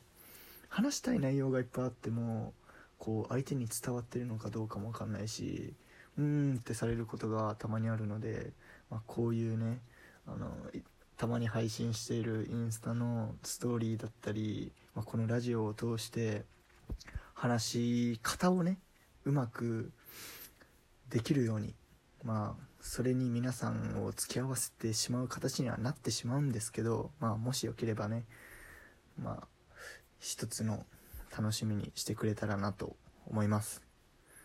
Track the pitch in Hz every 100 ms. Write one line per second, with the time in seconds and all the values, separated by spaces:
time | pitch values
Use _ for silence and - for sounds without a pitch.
0 | - - - - - - - - 277 285
1 | - 240 135 139 135 127 123 - 127 -
2 | - 117 117 113 110 - - - - -
3 | - 110 - 123 135 139 113 - - 123
4 | 117 123 123 110 110 110 110 104 107 113
5 | 104 101 107 - 98 90 - - - -
6 | - - 147 147 143 127 - 113 117 117
7 | 113 - 110 110 107 104 110 110 113 110
8 | 107 107 110 107 - - - - - 113
9 | - - 117 117 113 113 113 123 - -
10 | - - - - - - - - - -
11 | - - 117 120 117 113 113 110 117 110
12 | - 117 113 110 104 117 117 110 - 117
13 | 120 117 110 113 - - 120 120 113 110
14 | 110 - - 107 107 101 - - - -
15 | 113 117 113 120 120 117 107 107 117 113
16 | - 113 113 104 - - - - - -
17 | - - - - 123 120 - 120 120 120
18 | 120 113 - - 180 185 170 190 - -
19 | - - 139 143 117 - 117 110 - -
20 | - - - - - - - - _ _
21 | - 117 - 147 117 107 107 - - -
22 | _ - 120 110 104 110 - - - -
23 | 123 127 127 120 123 120 117 113 110 104
24 | 101 104 - 123 131 127 - - 113 110
25 | - 123 127 - 135 - 123 110 113 151
26 | - 110 117 139 143 104 - - 113 110
27 | - - 117 110 120 131 113 117 117 104
28 | 104 117 113 - - - - - - -
29 | - - - - - _ - - - -
30 | - - - - 113 - 110 104 - -
31 | - - - - 110 110 110 104 - -
32 | - 107 110 104 104 98 98 98 - -
33 | - - - 110 104 104 107 - - _
34 | _ _ - -